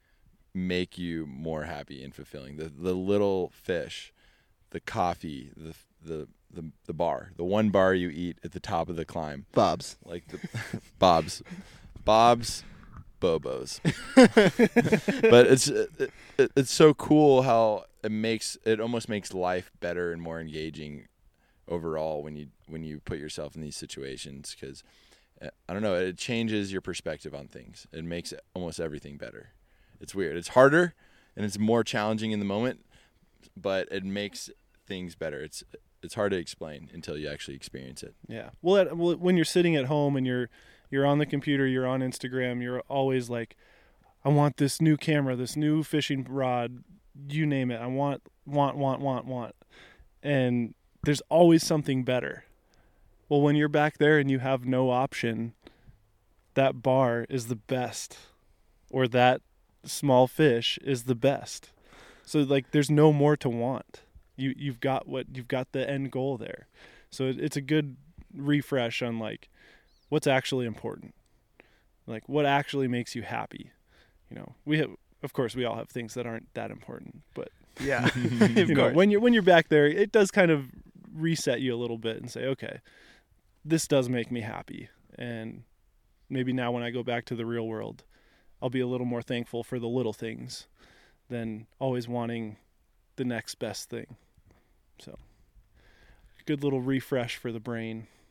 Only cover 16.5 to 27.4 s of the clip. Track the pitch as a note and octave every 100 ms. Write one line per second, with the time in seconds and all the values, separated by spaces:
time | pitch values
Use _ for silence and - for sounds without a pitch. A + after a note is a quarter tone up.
16.5 | - C3 - D#3 C#3+ - D3+ D3 C3 C3
17.5 | A#2 A2 G#2 - _ G#2+ G#2+ A2+ A2+ -
18.5 | - A2+ A2 A#2 A#2 A#2 G#2 - F#2+ F2+
19.5 | F2+ - - F2 F2 F2 E2+ E2 E2 D#2+
20.5 | D#2 D#2+ D2+ D2 D2 - _ _ _ _
21.5 | _ - E2+ E2 D#2 D#2+ D2+ D2+ D2 C#2+
22.5 | _ - D#2+ D#2 D2+ - D2+ D2+ - D2+
23.5 | D#2+ D2+ - D2+ - C2+ C2 - C#2 -
24.5 | - C2+ C#2 _ _ _ _ _ - -
25.5 | - - F#2+ G#2+ F2+ F#2 F2 - A#2 A2+
26.5 | G#2+ G2 F#2+ F#2 E2+ E2+ D2+ D#2 C#2+